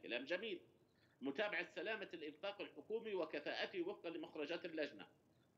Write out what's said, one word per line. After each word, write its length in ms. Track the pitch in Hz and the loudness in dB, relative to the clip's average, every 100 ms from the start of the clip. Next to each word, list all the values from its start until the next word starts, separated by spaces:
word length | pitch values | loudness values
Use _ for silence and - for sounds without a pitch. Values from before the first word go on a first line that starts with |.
كلام 220 | 90 120 135 | -2 0 2
جميل. 340 | 180 226 175 - - - _ - - | 0 2 -4 -6 -20 -20 _ -20 -4
متابعة 440 | 139 143 208 170 175 180 | 0 2 4 2 0 0
سلامة 340 | 190 220 190 | 0 0 -2
الإنفاق 480 | 165 151 143 202 196 | -4 -6 -4 -4 -2
الحكومي 540 | 147 151 - 220 214 190 | -6 -6 -2 0 2 2
وكفاءته 680 | 156 - 160 123 208 190 | 2 2 0 2 2 2
وفقًا 280 | 170 208 170 | 0 -2 -4
لمخرجات 560 | 165 156 160 147 175 175 | -4 -4 -2 0 0 0
اللجنة، 420 | 160 143 - - - - - - | 0 0 -2 -14 -16 -20 -20 -14